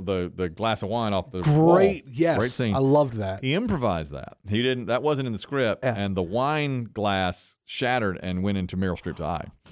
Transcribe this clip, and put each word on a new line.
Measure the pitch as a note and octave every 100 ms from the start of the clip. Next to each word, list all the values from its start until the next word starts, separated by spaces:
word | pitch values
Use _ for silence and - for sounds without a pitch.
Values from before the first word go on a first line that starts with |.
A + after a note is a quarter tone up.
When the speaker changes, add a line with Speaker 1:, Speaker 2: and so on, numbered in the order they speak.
Speaker 1:
the, | F#2 F#2 F2+
the | F2 F2+
glass | E2 A2 A2
of | G2
wine | A#2 A2+
off | G2 F2
the | F#2
Speaker 2:
Great, | D#3 D3+ D#3+ F3 G3 F#3
Speaker 1:
wall. | -
Speaker 2:
yes. | B2 E3 C#3+
Speaker 1:
Great | B2
scene. | - A#2+
Speaker 2:
I | G#2
loved | C3+ D3 C#3
that. | A2+ F#2+ F#2+
Speaker 1:
He | C3
improvised | D#3+ A#3+ F3+ A#2+ E2+ D2+
that. | C#2+ - - -
He | G#2+
didn't. | B2+ B2
That | G#2 A#2+
wasn't | C#3+ C#3+ C3
in |
the | G#2
script. | - C#3 A#2+ G2
Speaker 2:
Yeah. | C3+ G#2
Speaker 1:
And | G2+
the | F#2+
wine | E2+ A2 C3+ D3+ D3 C3 A#2
glass | - G#2 G2 F#2 - - _
shattered | _ - B2+ B2+ G#2 F2
and | F#2 F2+
went | F#2+ G2
into | F2+ F2+
Meryl | F#2+ E2+
Streep's | - D#2
eye. | D#2 E2+ - - -